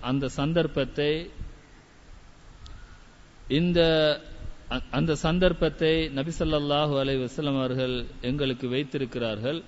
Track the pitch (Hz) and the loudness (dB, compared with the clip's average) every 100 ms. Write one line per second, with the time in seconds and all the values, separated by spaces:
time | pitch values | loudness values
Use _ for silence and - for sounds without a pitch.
0 | 120 135 165 - 147 165 160 - 127 - | 0 0 0 -2 0 2 2 0 -2 0
1 | 147 156 175 - - - - - - - | 0 0 -4 -10 -12 -12 -20 -20 -20 -20
2 | - - - - - - - - - - | -20 -20 -20 -20 -20 -20 -18 -16 -18 -20
3 | - - - - - 135 175 170 165 160 | -20 -20 -20 -18 0 2 4 4 6 6
4 | 151 147 - - - - - 123 - 127 | 4 2 -6 -10 -10 -10 -6 -6 -2 0
5 | 165 147 160 180 185 170 160 151 160 160 | 0 2 2 4 4 4 0 2 2 2
6 | 160 139 156 160 160 151 147 143 151 139 | 0 -2 -4 -2 0 2 2 2 2 2
7 | 135 135 123 - 147 139 127 127 127 123 | 2 0 -2 -2 0 0 0 0 -2 -2
8 | 120 - 123 143 139 123 127 127 147 147 | -6 -6 -4 0 0 -2 -2 -2 -2 -4
9 | 127 127 117 104 120 160 | -4 -2 -2 -2 -4 -4